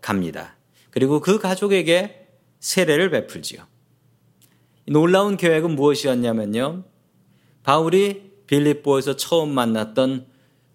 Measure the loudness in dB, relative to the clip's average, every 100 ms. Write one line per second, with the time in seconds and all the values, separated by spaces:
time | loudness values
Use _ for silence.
0 | -4 -4 -4 -8 -14 -20 _ _ _ -2
1 | 0 0 0 0 0 -2 0 0 2 0
2 | 0 -10 _ _ _ _ -6 0 2 2
3 | 0 -2 -6 -10 -14 -16 -20 _ _ _
4 | _ _ _ _ _ _ _ _ -2 2
5 | 4 4 2 0 2 2 0 0 0 2
6 | 0 0 0 -2 -2 -4 -4 -6 -14 _
7 | _ _ _ _ _ _ 0 2 4 2
8 | 2 -2 -14 _ -2 2 2 0 2 0
9 | 0 -4 -2 -2 0 0 0 0 -2 0
10 | 0 -2 -10 _ _ _ _